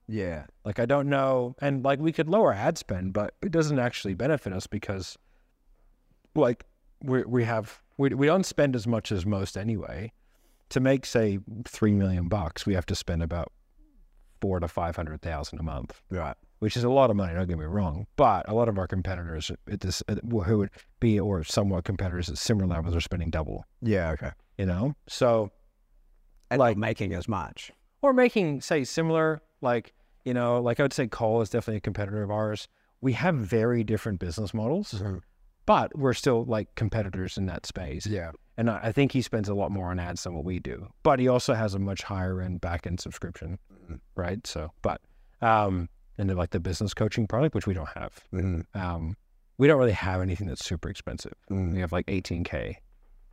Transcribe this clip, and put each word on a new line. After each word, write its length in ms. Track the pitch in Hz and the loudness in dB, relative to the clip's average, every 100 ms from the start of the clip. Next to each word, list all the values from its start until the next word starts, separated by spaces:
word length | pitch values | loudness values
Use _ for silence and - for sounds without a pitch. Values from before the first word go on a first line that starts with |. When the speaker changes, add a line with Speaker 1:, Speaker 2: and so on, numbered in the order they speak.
| - | -8
Speaker 1:
Yeah. 400 | 107 90 78 67 - | -4 -4 -6 -10 -10
Speaker 2:
Like, 160 | 107 104 | -6 -2
I 60 | 117 | 2
don't 220 | 143 139 | 2 2
know. 460 | 139 135 127 123 - | 2 4 2 0 -2
And, 220 | 143 135 | -2 0
like, 180 | 135 139 | 2 2
we 120 | 160 | 2
could 160 | 165 156 | 0 2
lower 240 | 202 175 | 4 4
ad 240 | 101 131 165 | 4 0 -2
spend, 380 | - 92 92 | -4 -4 -2
but 220 | 98 104 - | -2 -4 -4
it 120 | 202 | -2
doesn't 260 | 165 151 139 | 0 2 2
actually 360 | 120 - - | 0 -2 -4
benefit 380 | 90 139 151 104 | -2 0 0 -2
us 140 | 92 - | -6 -6
because, 500 | 101 - 98 90 - _ _ _ _ _ _ _ _ _ _ _ | -6 -6 -6 -8 -14 _ _ _ _ _ _ _ _ _ _ _
like, 320 | - 123 120 - _ _ - | 2 2 2 -6 _ _ -10
we, 220 | 139 127 | 0 0
we 220 | 113 123 | 2 2
have, 360 | 117 113 104 - _ - | 2 0 -4 -10 _ 0
we, 140 | 139 | 2
we 160 | 131 143 | 4 4
don't 180 | 185 | 4
spend 320 | 185 - 143 123 | 2 2 2 2
as 100 | 117 | 0
much 260 | 113 - | 0 0
as 120 | 101 | -2
most 320 | 95 101 98 - | 0 0 -2 -4
anyway. 560 | 107 107 - 135 220 - _ _ _ _ - | -4 -4 -4 -10 -10 -14 _ _ _ _ -4
To 80 | 131 | 2
make, 260 | 131 135 | 4 2
say, 360 | - 120 110 98 101 107 | 2 2 2 0 -4 -12
three 260 | - - 107 | -10 2 6
million 380 | 101 98 90 87 | 6 4 2 0
bucks, 360 | 87 80 - | 0 -2 -4
we 100 | - | -2
have 120 | 92 - | 0 0
to 80 | |
spend 300 | 98 - 82 | -4 -2 -2
about 260 | 82 85 - _ _ _ - _ - _ _ - | -2 -4 -6 _ _ _ -20 _ -20 _ _ -6
four 200 | 101 90 | -2 0
to 80 | 85 | -2
five 260 | - 85 | -2 -4
hundred 260 | - 78 76 | -4 -6 -8
thousand 380 | 85 76 73 - | -6 -6 -6 -6
a 60 | |
month. 360 | 80 71 - - - | -6 -6 -10 -12 -8
Speaker 1:
Right. 260 | 92 76 - _ - | -6 -6 -8 _ -4
Speaker 2:
Which 160 | 107 120 | -2 2
is 80 | |
a 40 | 120 | 4
lot 220 | 135 127 | 6 6
of 60 | 101 | 4
money, 180 | 92 | 0
don't 140 | 85 90 | -2 -2
get 100 | 82 | -2
me 60 | |
wrong. 420 | 78 101 90 76 104 | -2 -2 -2 -2 -4
But 340 | - 127 92 - | 2 4 4 0
a 60 | |
lot 140 | 110 117 | 0 2
of 100 | 98 | 0
our 80 | 90 | -2
competitors 640 | 95 85 87 85 80 - - - | -2 -4 -6 -6 -8 -8 -10 -8
at 120 | 98 | -6
this, 200 | 92 - - | -4 -4 -4
at, 140 | 104 | -4
who 360 | 117 113 85 107 | -2 0 2 2
would 120 | 98 - - - | 2 -4 -16 0
be 180 | 117 104 | 2 4
or 240 | 101 92 | 2 -2
somewhat 420 | 80 - 101 90 | 0 0 2 0
competitors 440 | - 90 95 87 87 | -2 -4 -2 -4 -4
at 80 | - | -4
similar 300 | - 107 92 | 0 2 2
levels 260 | 85 85 | 0 0
are 60 | 87 | -2
spending 300 | - 87 82 | -2 -4 -2
double. 340 | 80 76 50 - - | -2 -4 -8 -12 -6
Speaker 1:
Yeah, 300 | 117 95 82 | 0 2 0
okay. 180 | - - - _ - | -2 -6 -12 _ -4
Speaker 2:
You 80 | 92 | 0
know? 280 | 87 131 - - | 0 0 -4 -6
So 420 | - 127 113 101 _ _ _ _ _ _ _ _ _ - | 2 4 4 2 _ _ _ _ _ _ _ _ _ -2
Speaker 1:
And 80 | 123 | 4
Speaker 2:
like 160 | 123 104 | 4 4
Speaker 1:
not 60 | |
making 320 | 110 113 98 | 0 -2 -4
as 120 | 90 92 | -4 -4
much. 460 | 101 71 - - - _ _ | -4 -6 -12 -20 -20 _ _
Speaker 2:
Or 100 | 277 | 4
making, 480 | 254 247 220 170 139 | 6 6 4 2 0
say, 240 | - 160 | 0 0
similar, 580 | 123 - 165 160 156 151 _ - | 0 0 2 4 2 0 _ -4
like, 300 | 131 120 - _ _ _ | 0 0 -2 _ _ _
you 100 | 131 | -4
know, 280 | 123 120 120 | 0 2 2
like, 160 | 120 117 | 2 2
I 60 | |
would 80 | 139 | 2
say 160 | - 123 | 2 -2
Cole 320 | - 110 117 | 0 2 2
is 100 | 107 | 2
definitely 280 | 117 - 107 | -2 -2 -4
a 20 | |
competitor 420 | - 101 101 107 | -4 -4 -4 -2
of 80 | 101 | -2
ours. 380 | 107 107 107 - _ _ - | -2 -2 -4 -8 _ _ -4
We 120 | 131 | -2
have 200 | 113 170 | 2 2
very 480 | 147 95 117 113 120 | 2 2 2 4 2
different 380 | 107 107 113 95 | 2 0 0 -2
business 340 | 90 87 101 | -4 -4 -4
models, 380 | 113 110 175 208 | -2 0 -2 -4
Speaker 1:
Mm-hmm. 260 | 104 101 92 - _ - _ - | -6 -4 -6 -10 _ -20 _ 2
Speaker 2:
but 320 | 196 113 151 | 4 2 0
we're 160 | 135 | 0
still, 300 | 117 143 117 | 2 2 2
like, 280 | 120 110 98 - | 2 -2 -2 -2
competitors 600 | 110 95 98 92 92 - | -2 0 -2 -4 -6 -4
in 100 | 95 | -4
that 200 | 82 - | -4 -8
space. 400 | - 85 71 107 | -8 -8 -6 -4
Speaker 1:
Yeah. 240 | 101 82 - _ - | -4 -6 -12 _ -2
Speaker 2:
And 120 | 117 | 0
I, 120 | 104 | 0
I 80 | 113 | 0
think 200 | 123 139 | 2 2
he 100 | 131 | 2
spends 260 | - 113 101 | 0 -2 -2
a 60 | |
lot 160 | 101 92 | -2 -2
more 200 | 98 90 | -2 -2
on 80 | 90 | -4
ads 260 | 87 87 | -4 -6
than 100 | 92 | -8
what 100 | 85 | -6
we 140 | 82 87 | -4 -4
do. 280 | - 62 98 _ | -6 -10 -12 _
But 160 | 160 135 | 2 4
he 100 | 127 | 4
also 260 | 123 - | 4 2
has 200 | 113 110 | 0 0
a 40 | 98 | -2
much 240 | 98 95 | -2 -4
higher 400 | - 98 92 92 | -6 -4 -2 -2
end 180 | 92 87 | -4 -4
back 260 | 87 87 87 | -4 -4 -4
end 140 | 87 | -6
subscription, 580 | - - 87 - 80 95 _ 95 | -8 -10 -12 -10 -10 -10 _ -20
Speaker 1:
Mm-hmm. 100 | 87 71 - | -16 -16 -12
Speaker 2:
right? 320 | - 87 - - | -6 -4 -4 -8
So, 260 | - 78 - | -10 -10 -4
but, 180 | - - _ _ _ - | -4 -4 _ _ _ -2
um, 480 | 117 110 101 92 85 _ - - | 4 4 4 0 -4 _ -14 -4
and 100 | 98 | 0
then, 80 | 90 | 0
like, 140 | 82 | 0
the 100 | 95 | -2
business 320 | 92 85 101 | -2 -2 -2
coaching 340 | - 107 - 107 | 0 0 0 0
product, 280 | 113 151 | 2 2
which 120 | 104 101 | 0 -2
we 60 | |
don't 140 | 92 73 | -2 -4
have. 300 | - - - - | -10 -12 -14 -8
Speaker 1:
Mm-hmm. 460 | 92 95 85 - 101 | -2 0 -2 -4 -6
Speaker 2:
Um, 380 | 90 85 80 101 _ _ _ - | -4 -4 -6 -8 _ _ _ 4
we 100 | 139 | 6
don't 120 | 147 | 6
really 140 | 123 | 4
have 280 | 98 95 92 | 2 0 0
anything 260 | 92 87 92 | 0 -2 -4
that's 180 | - | -6
super 260 | - 92 80 | -6 -6 -6
expensive. 420 | 98 - - - - - | -10 -10 -10 -12 -14 -6
Speaker 1:
Mm. 220 | 98 90 | -2 0
Speaker 2:
We 60 | 92 | 0
have, 120 | 87 | 0
like, 120 | - - | -2 -2
eighteen 360 | 95 - 87 | -4 -2 -4
K. 340 | 87 - - - - _ _ - - | -4 -4 -6 -10 -16 _ _ -20 -20